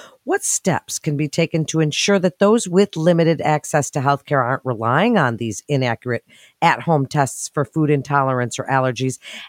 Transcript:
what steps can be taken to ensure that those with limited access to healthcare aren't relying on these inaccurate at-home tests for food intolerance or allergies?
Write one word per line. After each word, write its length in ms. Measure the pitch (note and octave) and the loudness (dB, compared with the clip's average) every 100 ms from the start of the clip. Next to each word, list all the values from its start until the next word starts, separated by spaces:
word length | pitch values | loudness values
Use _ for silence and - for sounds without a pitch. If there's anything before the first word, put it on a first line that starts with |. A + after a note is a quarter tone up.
| - _ - | -20 _ -4
what 180 | G4 | -4
steps 560 | - - - B2 - - | -2 -4 -2 -2 -4 -8
can 180 | D#3+ C#3+ | -4 -2
be 100 | D3 | -2
taken 380 | - E3 E3 D3+ | -2 0 0 -2
to 140 | D#3+ | 0
ensure 400 | D#3 - - G3+ | 0 0 0 2
that 180 | F3 - | 0 2
those 300 | G3+ A3+ F#3 | 2 2 2
with 280 | F3 G3+ E3 | 2 2 2
limited 460 | D#3+ E3+ E3 D#3 | 2 4 4 2
access 480 | - D3+ - D3+ C#3 | 0 -2 0 -2 -2
to 80 | D3+ | -2
healthcare 440 | C3+ C#3 - C#3+ | 0 0 0 0
aren't 200 | A#2+ C3 | 0 -2
relying 540 | C3 A2 A2+ C3+ A3+ A3 | -4 -4 0 2 2 2
on 200 | C3 A2+ | 2 0
these 260 | A#2 G#2 - | -6 -8 -4
inaccurate 560 | C#3+ B2+ A2+ B2 A#2 _ - - - | -2 -2 -4 -4 -6 _ -20 -18 0
at-home 460 | E3 A#2 E3+ D#3 C3+ | 0 2 2 0 2
tests 420 | D3+ C3+ - - | 0 -2 -4 -8
for 140 | - C#3 | -6 -4
food 240 | D#3+ D3+ | 0 0
intolerance 720 | D3 C3+ C#3+ C3+ B2+ A#2+ - | 0 0 0 0 0 -2 -4
or 60 | B2+ | -2
allergies? 520 | C3+ C3 A#2 C3 - - - | 0 0 -2 -6 -6 -14 -18